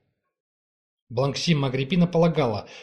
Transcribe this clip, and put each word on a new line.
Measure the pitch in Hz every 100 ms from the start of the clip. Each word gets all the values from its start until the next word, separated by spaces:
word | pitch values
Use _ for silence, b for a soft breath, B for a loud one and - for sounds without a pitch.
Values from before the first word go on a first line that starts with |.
| _ _ _ _ _ _ _ _ _ _ -
Бланксимма | 117 139 131 - 156 139
Агриппина | 131 135 185 170
полагала, | 165 170 156 131 104 - B